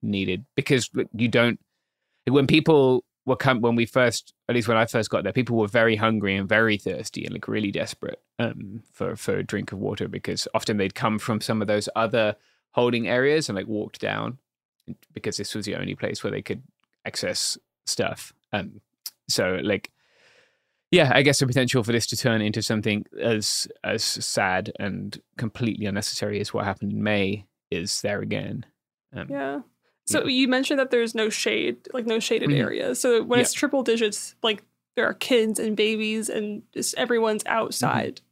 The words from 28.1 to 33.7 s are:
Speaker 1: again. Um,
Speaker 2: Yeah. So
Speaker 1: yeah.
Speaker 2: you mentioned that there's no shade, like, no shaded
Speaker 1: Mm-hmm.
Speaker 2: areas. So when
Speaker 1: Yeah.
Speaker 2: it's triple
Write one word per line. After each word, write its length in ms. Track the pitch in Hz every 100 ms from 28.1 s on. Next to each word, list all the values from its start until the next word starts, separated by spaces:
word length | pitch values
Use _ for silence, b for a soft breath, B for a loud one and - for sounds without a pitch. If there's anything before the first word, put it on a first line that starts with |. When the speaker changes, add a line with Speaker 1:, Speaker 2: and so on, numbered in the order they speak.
| 101
Speaker 1:
again. 440 | 107 104 98 104 - _ _ _ _
Um, 140 | - -
Speaker 2:
Yeah. 320 | 277 277 285 240 _ _ _ -
So 200 | 311 -
Speaker 1:
yeah. 40 |
Speaker 2:
you 180 | 254 262
mentioned 320 | 254 269 294
that 120 | 262
there's 240 | 247 233 226
no 140 | 220
shade, 480 | 208 - - - 240 -
like, 140 | 262 226
no 140 | 220
shaded 300 | - - -
Speaker 1:
Mm-hmm. 120 | 143
Speaker 2:
areas. 380 | - - - 254
So 240 | 262 233
when 160 | - 247
Speaker 1:
Yeah. 20 |
Speaker 2:
it's 120 | 247
triple 280 | - 294